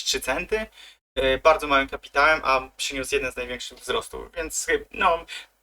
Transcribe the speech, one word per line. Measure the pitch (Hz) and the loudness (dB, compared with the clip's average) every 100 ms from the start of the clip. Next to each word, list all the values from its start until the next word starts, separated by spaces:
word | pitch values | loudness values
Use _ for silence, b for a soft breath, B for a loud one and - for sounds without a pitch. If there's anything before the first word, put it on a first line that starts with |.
trzy | - - | -2 -2
centy, | - 180 - 220 220 B B B _ | -2 -4 -2 -2 -4 B B B _
e, | - 135 131 | -2 0 4
bardzo | 160 156 151 | 6 4 4
małym | 131 135 | 2 2
kapitałem, | 139 - 143 151 156 | -4 -4 2 4 4
a | - 131 131 - | 2 0 -2 -6
przyniósł | - 139 127 | -6 -4 -2
jeden | 139 131 | -2 -2
z | 127 | -6
największych | 123 123 - - | -8 -8 -12 -10
wzrostów, | - 117 - 65 - | -4 -4 -4 -10 -10
więc, | - 160 - - | -8 -6 -4 0
e, | - - | -2 -2
no, | - 190 170 - B B _ | -2 0 0 -2 B B _